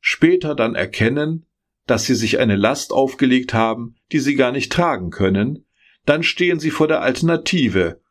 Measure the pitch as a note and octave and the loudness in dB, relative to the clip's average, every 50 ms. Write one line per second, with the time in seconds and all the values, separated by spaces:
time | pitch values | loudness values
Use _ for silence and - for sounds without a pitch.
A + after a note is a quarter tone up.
0 | - - - - D3+ E3 F3+ F3+ D#3 D#3 D3 C3 A2+ A2+ A2 - F2+ G2+ - - | -6 -6 0 2 4 4 4 2 0 -2 -2 -2 -2 -2 -2 -4 -6 -4 -2 0
1 | A2+ A2+ C3 D3 D3 D#3 E3 E3 - _ _ _ _ _ _ _ _ - A#2+ A2 | 0 0 0 0 -2 -4 -4 -6 -8 _ _ _ _ _ _ _ _ -2 -2 0
2 | - - B2+ A2 A2+ G#2 - - B2 A2 G2+ F#2+ G2+ A2+ C#3 - - - - - | 0 0 0 0 0 0 0 0 2 2 2 2 2 0 0 -2 -6 -4 0 0
3 | C3+ C3 C3 - B2+ B2+ B2+ B2+ B2+ B2+ A#2 A2+ A2+ A2+ A2+ A#2+ A#2 A#2 - _ | 0 0 0 0 2 2 2 2 0 0 0 0 0 0 -2 -4 -8 -12 -14 _
4 | _ - - D3+ C3 C#3 C#3+ C3+ C3 B2 C3 C#3 A2 - - E3+ F3 F3 C#3 F#2+ | _ -4 -4 -2 0 0 2 2 2 0 0 -2 -4 -4 -2 0 0 0 -2 -2
5 | F3+ E3+ - - G2+ F#2+ F#2+ G2 G#2+ C3 D3 - - _ _ _ _ _ _ _ | -6 -8 -4 -2 0 0 2 0 0 -2 -4 -8 -12 _ _ _ _ _ _ _
6 | _ - D3 D#3 E3 - - - F3 F3 F3 D#3+ D#3 D#3+ D3 - D#3 D3+ D#3 - | _ 0 0 0 0 -2 -2 0 0 0 0 0 -2 -2 -2 0 0 2 0 0
7 | - C3 C3 - D#3+ E3 E3+ D#3+ E3 - - F3 C3+ A2 F#2 F#2+ F2 E2 - - | 0 -2 -2 0 0 0 0 0 -2 -2 0 0 2 2 2 2 0 0 -2 -8
8 | _ _ | _ _